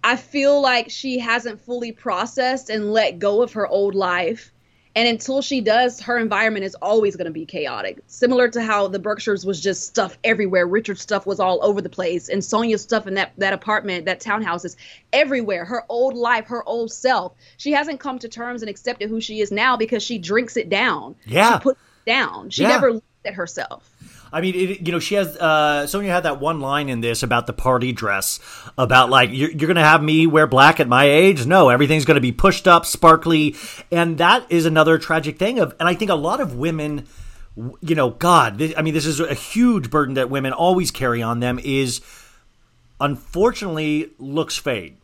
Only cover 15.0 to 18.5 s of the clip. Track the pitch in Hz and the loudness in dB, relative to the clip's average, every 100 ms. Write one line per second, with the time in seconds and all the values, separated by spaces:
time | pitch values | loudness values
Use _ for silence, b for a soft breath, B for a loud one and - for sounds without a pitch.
15 | _ 269 294 262 214 185 175 233 - 233 | _ 0 2 0 -2 -6 -6 -8 -6 -2
16 | 262 240 233 233 226 240 - 233 226 - | -2 0 -2 -2 -2 -10 -6 -6 -6 -4
17 | 262 233 269 _ b b 285 285 302 277 | 0 0 -2 _ b b -2 0 0 -8
18 | 285 254 226 226 240 | -10 -12 -14 -12 -12